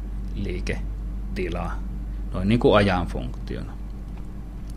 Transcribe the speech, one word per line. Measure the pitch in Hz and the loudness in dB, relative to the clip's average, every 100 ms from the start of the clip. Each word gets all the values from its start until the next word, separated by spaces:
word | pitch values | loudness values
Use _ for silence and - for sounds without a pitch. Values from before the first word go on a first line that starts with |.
| - - - - | -4 -4 -4 -4
liiketilaa | 98 90 - - - - - - - - 90 87 87 - - - - - - | -2 -2 -2 -2 -2 -4 -4 -4 -4 -2 -2 -2 -2 -2 -4 -4 -4 -4 -4
noin | 95 98 | 0 4
niin | 120 | 6
kuin | 135 104 | 8 8
ajan | 101 90 87 | 8 4 2
funktiona. | - - - - 58 - - - - - - - - - - - | -2 -4 -6 -6 -6 -6 -8 -8 -8 -8 -8 -8 -8 -8 -8 -8